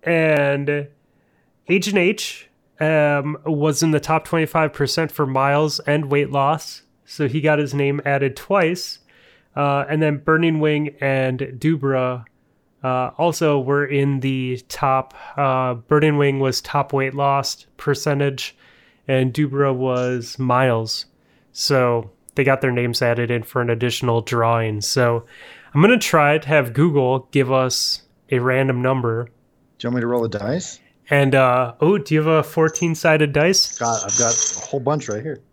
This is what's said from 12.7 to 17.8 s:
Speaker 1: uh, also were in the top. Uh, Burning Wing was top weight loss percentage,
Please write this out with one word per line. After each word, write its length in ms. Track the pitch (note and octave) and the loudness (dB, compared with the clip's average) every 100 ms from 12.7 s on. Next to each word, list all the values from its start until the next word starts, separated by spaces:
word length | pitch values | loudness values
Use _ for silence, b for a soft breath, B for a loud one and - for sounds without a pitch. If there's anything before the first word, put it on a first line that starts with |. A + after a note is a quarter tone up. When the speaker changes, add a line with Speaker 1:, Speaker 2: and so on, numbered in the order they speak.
| _ | _
Speaker 1:
uh, 280 | C3 B2+ B2+ - | -4 -2 -4 -2
also 420 | E3+ D#3+ D#3+ C#3+ | -2 2 2 2
were 260 | B2+ C#3+ C#3+ | 2 0 0
in 360 | C#3+ C#3 C#3 | 0 0 0
the 400 | C3 C3 B2+ B2+ - | -2 -2 -4 -6 -10
top. 440 | - C#3 C3 C3 - B - | -4 0 0 -2 -12 B -2
Uh, 380 | C#3 C3 B2+ B2 | 0 0 -2 -4
Burning 420 | - D3+ D3+ D3 | 0 2 4 4
Wing 220 | C#3+ C#3 | 2 2
was 200 | C3+ B2+ | 0 -2
top 300 | - D3 C3+ | -4 -2 0
weight 200 | C3+ C3+ | -2 -2
loss 540 | C3+ C#3 C#3 C#3 - - | -2 0 0 -2 -8 -14
percentage, 800 | _ | _